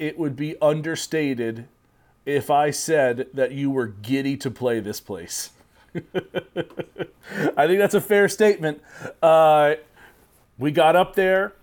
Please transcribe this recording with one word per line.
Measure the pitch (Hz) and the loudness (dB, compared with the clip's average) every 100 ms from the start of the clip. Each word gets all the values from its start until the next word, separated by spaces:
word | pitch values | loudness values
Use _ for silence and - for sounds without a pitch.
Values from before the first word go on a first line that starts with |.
it | 156 156 | -8 -4
would | 147 | -6
be | 131 151 156 | -6 -8 0
understated | 151 156 160 160 - 160 143 120 113 113 120 _ _ _ _ _ 139 | 0 0 -4 -8 -4 -2 -2 -2 -4 -6 -14 _ _ _ _ _ -4
if | 143 - | -4 2
I | 143 147 | 2 2
said | 135 - 156 131 120 131 | -2 0 2 2 0 -6
that | 131 127 | -2 -2
you | 139 139 | -2 -2
were | 131 113 | -2 -4
giddy | 101 104 139 139 139 | -8 -4 -2 -2 -4
to | 131 | -6
play | 110 123 113 | -4 -2 -2
this | 101 104 | -4 -10
place. | - 90 87 - - _ _ _ _ | -10 -12 -10 -12 -12 _ _ _ _
<laughs> | 170 - 185 - 180 - 180 175 - - - - _ - - 147 - | -14 -8 -10 -8 -10 -8 -10 -10 -12 -14 -12 -14 _ -14 -4 -2 0
I | 160 | 2
think | 196 | 2
that's | 202 | 2
a | 202 | 0
fair | - 202 196 | 2 2 2
statement. | - 214 180 156 151 - - - - | 2 2 2 -4 -8 -16 -18 -18 0
Uh, | 160 160 160 151 147 156 - _ - _ _ _ _ - | 4 6 6 6 4 0 -8 _ -20 _ _ _ _ -6
we | 147 | -2
got | 151 160 | 4 4
up | 180 190 - | 4 2 0
there, | 185 190 202 - | 2 0 -2 -8